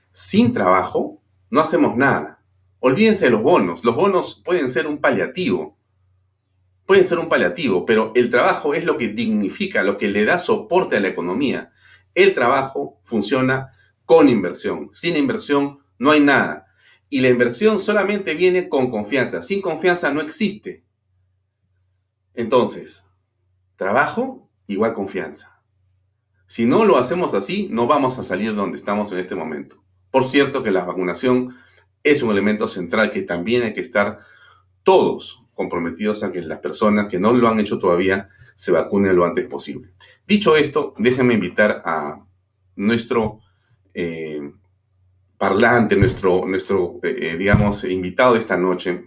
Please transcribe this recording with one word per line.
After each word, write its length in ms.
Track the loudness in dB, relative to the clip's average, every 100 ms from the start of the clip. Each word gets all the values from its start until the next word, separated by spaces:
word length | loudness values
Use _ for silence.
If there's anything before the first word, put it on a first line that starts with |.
| _
Sin 400 | -10 0 2 2
trabajo 680 | 2 2 2 2 -4 -4 -10 _ _ _
no 120 | 0
hacemos 360 | 2 2 2 2
nada. 480 | 2 0 -4 -14 _ _ _ _
Olvídense 440 | 0 4 4 4
de 60 | 2
los 120 | 2
bonos. 420 | 4 2 2 -2
Los 120 | -2 2
bonos 460 | 2 0 -2 -10
pueden 240 | -4 -2 0
ser 180 | -2 -4
un 120 | -2
paliativo. 800 | 0 0 -2 -4 -4 -4 -6 -14 _ _ _ _ _ _ _ _ _ _
Pueden 200 | 2 4
ser 140 | 4 0
un 100 | 0
paliativo, 580 | 0 0 -2 -2 0 2
pero 260 | 2 2
el 140 | 0 2
trabajo 460 | 2 2 0 -2
es 100 | -2
lo 140 | -2 -2
que 100 | -4
dignifica, 720 | -4 -2 -2 -2 -4 -4 0
lo 140 | 0 0
que 120 | -2
le 160 | 0 0
da 120 | 0
soporte 580 | 0 -2 0 0 2 0
a 40 |
la 80 | 0
economía. 640 | -2 -4 -2 -2 -4 -8 _ _ -20 _
El 200 | 2 4
trabajo 680 | 4 0 0 -2 -6 -8 -12
funciona 680 | _ -4 -2 0 0 -2 -6 _ _ _
con 240 | 4 6 8
inversión. 600 | 4 0 -6 -6 -6 -10
Sin 240 | -8 -4 0
inversión 600 | 0 -2 0 0 0 -6 _ _
no 120 | 2
hay 100 | 4
nada. 460 | 6 4 2 -6 -14 _ _ _ _
Y 120 | 0
la 80 | 2
inversión 500 | 4 2 2 2 2
solamente 560 | 0 0 0 -2 -4
viene 340 | 0 2 2 0
con 220 | 0 0
confianza. 520 | -2 -4 -2 -2 -4
Sin 200 | -6 -4
confianza 500 | -4 -2 0 0 0
no 80 | -2
existe. 640 | -6 -4 -4 -4 -12 -16 _ _ _ _ _ _ _ _ _ _ _ _ _ _ _
Entonces, 680 | -10 0 2 2 -4 -16 -20 _ _ _ _ _ _ _
trabajo 720 | _ -2 0 0 -2 -6 -8 _ _ -8
igual 240 | -2 -2
confianza. 680 | -2 -6 -8 -10 -12 -20 _ _ _ _ _ _ _ _ _ _
Si 200 | -2 0
no 180 | 2
lo 120 | 4 4
hacemos 380 | 2 -2 -2
así, 340 | -4 -4 -6 -6
no 160 | -4 0
vamos 320 | 0 0 -4
a 40 |
salir 320 | -6 -4 -4
donde 220 | -4 -4 -6
estamos 340 | -6 -4 -4
en 80 | -6
este 160 | -6
momento. 480 | -8 -8 -10 -12 _ _ _ _
Por 140 | 0
cierto 380 | 2 2 2 0
que 80 | -2
la 140 | -2
vacunación 720 | -2 -4 -4 -2 2 2 0 -8 _ _ _ _
es 180 | 0 0
un 80 | 2
elemento 380 | 0 0 0 -2
central 420 | -6 -4 -2 0
que 120 | -2
también 420 | -4 -6 -2 0
hay 100 | -2
que 60 | -6
estar 400 | -4 -2 -2 -4 -18 _ -20 _ _ _
todos 600 | 4 4 4 -2 -10 -20 _
comprometidos 680 | -8 -6 -4 -6 -4 -4 -4
a 80 | -6
que 100 | -8
las 200 | -8 -8
personas 480 | -8 0 2 2 0
que 100 | 0
no 140 | 2
lo 160 | 4 4
han 100 | 2
hecho 220 | -2 -2
todavía 480 | 0 2 2 0 -4 _ -20
se 160 | _ 0
vacunen 460 | 0 2 0 2 2
lo 80 |
antes 240 | 2 -2 -6
posible. 440 | -8 -10 -12 -16 _ -20 _
Dicho 300 | _ 2 4
esto, 400 | 4 2 -2 -4 0
déjenme 380 | 0 4 2
invitar 480 | 2 0 0 2 2
a 400 | -4 -6 -6 -10 _ _ _ _ _ -6
nuestro, 640 | 0 0 0 -2 -2 -4 _ _ _ _ _
eh, 600 | -8 -8 -6 -8 -10 -12 -16 _ _ _ _ _ _ _ _
parlante, 600 | -2 2 4 4 2 4
nuestro, 500 | 2 2 0 0 0
nuestro, 540 | -4 -2 -2 -2 -4
eh, 300 | -6 -4 -6
eh, 40 | -4
digamos, 460 | 2 2 2 -2
invitado 520 | -4 -4 -4 2 2
de 40 | 2
esta 180 | 0 0
noche, 480 | 0 -2 -4 -6